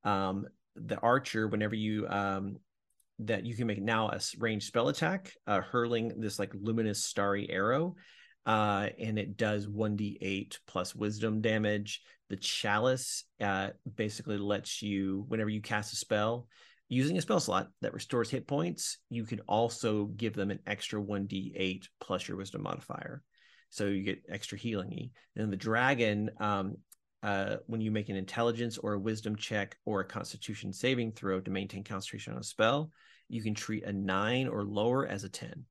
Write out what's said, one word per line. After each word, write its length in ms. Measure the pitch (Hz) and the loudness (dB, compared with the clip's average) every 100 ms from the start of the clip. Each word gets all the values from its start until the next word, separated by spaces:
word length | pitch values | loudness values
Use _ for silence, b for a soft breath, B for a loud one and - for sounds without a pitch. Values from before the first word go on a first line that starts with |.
Um, 460 | 104 98 98 98 - - _ | 2 2 2 -2 -4 -12 _
the 240 | - 110 107 | -14 -6 2
archer, 480 | 113 127 131 113 110 | 6 4 4 0 2
whenever 300 | 107 107 110 | 2 0 0
you, 320 | 107 107 104 | 0 0 0
um, 480 | 101 98 98 98 101 _ _ _ _ _ _ | 0 2 0 -2 -8 _ _ _ _ _ _
that 240 | 107 107 | -2 -2
you 100 | 95 | -2
can 140 | 113 117 | -2 0
make 120 | 101 | 0
now 280 | 101 113 110 | 2 2 2
a 80 | - | 0
s-, 180 | - - | -4 -2
ranged 300 | 113 107 - | -2 0 0
spell 220 | 120 127 | 2 2
attack, 440 | 147 160 190 190 - - | 2 0 0 -6 -14 0
uh, 140 | 101 | 2
hurling 600 | - 123 117 117 113 104 | 2 0 2 2 0 -2
this, 200 | 110 - | -4 -2
like, 120 | 98 | -4
luminous 500 | 98 101 113 110 101 | -2 -2 2 2 0
starry 440 | - - 101 101 - | -2 0 2 2 0
arrow. 460 | 92 101 131 175 185 B B B B | 0 2 2 0 -4 B B B B
Uh, 440 | - 110 107 101 104 - | 2 4 6 4 0 -2
and 220 | 113 107 | -2 0
it 160 | 104 101 | -2 0
does 320 | 110 107 101 | 2 2 -2
one 260 | 104 107 | 0 0
D 240 | 104 104 104 | 2 -2 -2
eight 380 | 98 98 - - - | -2 -2 -4 -10 -6
plus 300 | 92 90 - | -4 -4 -2
wisdom 440 | 104 104 110 107 | -2 0 0 2
damage. 640 | 110 110 107 104 104 - B B _ | 2 4 4 2 -2 -8 B B _
The 80 | 98 | -6
chalice, 840 | - - 110 104 123 127 123 - - _ | -4 -2 2 4 4 2 -2 -8 -10 _
uh, 300 | 104 98 98 - - | 0 2 0 -4 -12
basically 420 | 107 107 110 - 104 | -2 -2 -2 -4 -2
lets 460 | 101 104 110 - | 0 0 -2 -6
you, 420 | 104 98 95 98 120 | -2 0 0 -2 -2
whenever 200 | 113 107 | -2 0
you 120 | 107 | -2
cast 320 | 104 107 107 | 0 -2 0
a 40 | - | -6
spell, 520 | - 107 107 120 123 B B B _ | 0 2 2 0 -6 B B B _
using 280 | 123 139 180 | 2 2 2
a 60 | |
spell 160 | 160 202 | 4 2
slot 320 | - 95 - - | 4 2 0 -4
that 120 | - | -4
restores 360 | - - 123 117 | -4 -2 0 2
hit 180 | 131 - | -2 0
points, 500 | 143 170 170 - - _ | 0 0 -2 -6 -6 _
you 140 | 117 | -6
can 140 | 110 110 | -4 -6
also 640 | - 104 117 - 117 107 104 | 2 4 4 2 2 2 0
give 280 | 107 113 | 0 -2
them 160 | 104 98 | 0 0
an 80 | 98 - | -2 -4
extra 340 | 104 - 107 | -4 -2 -4
one 260 | 101 101 101 | -2 -2 -2
D 260 | 98 92 | -4 -4
eight 340 | 101 95 95 - _ | 0 0 0 -8 _
plus 260 | - 92 - | -4 -4 -2
your 100 | 98 | -6
wisdom 280 | 98 - | -6 -6
modifier. 580 | - - - - - 135 _ b b b b | -4 -6 -6 -10 -8 -12 _ b b b b
So 160 | - 101 | -2 0
you 160 | 101 | 0
get 220 | 98 95 - | 0 -4 -6
extra 300 | 101 - 101 | -8 -6 -6
healing-y. 520 | 117 107 98 110 123 b b - | -2 -2 -2 -6 -8 b b -4
Then 140 | 107 | -2
the 60 | 98 | 0
dragon, 720 | 110 110 127 139 113 104 107 - | 2 4 6 6 4 4 0 0
um, 380 | 104 101 98 - - - _ _ | 0 2 0 -6 -14 -20 _ _
uh, 360 | 107 98 98 107 - | -2 0 0 -2 -4
when 120 | 113 | -2
you 120 | 107 | 0
make 160 | 107 104 | 0 0
an 80 | 95 | -4
intelligence 600 | 95 - 117 117 120 110 | -4 2 2 2 -2 -2
or 180 | 107 | -2
a 40 | 104 | -2
wisdom 380 | 104 110 107 107 | 0 -2 -2 -4
check 420 | - 107 98 - | -2 -2 -2 -6
or 160 | - 101 | -2 -2
a 40 | |
constitution 680 | 95 113 - - - 107 - | -2 -4 -8 -10 -8 -8 -8
saving 400 | - 123 131 117 | -2 0 2 0
throw 280 | 107 98 95 | -2 -2 -2
to 100 | 95 | 0
maintain 320 | 95 98 98 | -4 -4 -6
concentration 480 | 98 98 - 110 - | -6 -6 -6 -10 -8
on 80 | 123 | -8
a 20 | |
spell, 480 | 110 - 110 139 156 B B B B | -8 4 4 4 0 B B B B
you 120 | 117 | -4
can 140 | 110 | -2
treat 300 | 104 - 110 | -4 -2 -4
a 80 | - | -2
nine 560 | 101 98 95 107 123 131 | -2 2 2 2 2 0
or 160 | 110 | 0
lower 420 | 101 101 110 131 139 | -2 2 4 4 2
as 160 | 101 | -2
a 60 | 104 | -6
ten. 380 | - 117 - 127 | -10 -10 -12 -16